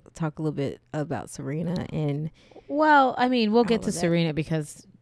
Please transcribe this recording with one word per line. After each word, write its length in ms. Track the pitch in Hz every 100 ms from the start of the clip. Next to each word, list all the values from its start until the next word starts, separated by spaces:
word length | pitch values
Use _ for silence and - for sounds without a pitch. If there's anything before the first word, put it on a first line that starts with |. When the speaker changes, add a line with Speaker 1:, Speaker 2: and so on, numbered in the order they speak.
| -
Speaker 1:
talk 240 | - 156 156
a 40 |
little 120 | 156
bit 260 | 143 139 - _
about 340 | 151 151 131 -
Serena 560 | - 135 156 170 175 -
and 400 | 156 147 143 160 - - - -
Speaker 2:
Well, 460 | 285 311 285 262 -
I 100 | 254
mean, 240 | 254 214
we'll 120 | 233
get 140 | 233 226
Speaker 1:
all 60 |
Speaker 2:
to 40 | 190
Speaker 1:
of 60 |
that. 60 | 160
Speaker 2:
Serena 320 | 170 170 165
because 520 | 151 151 160 151 - - -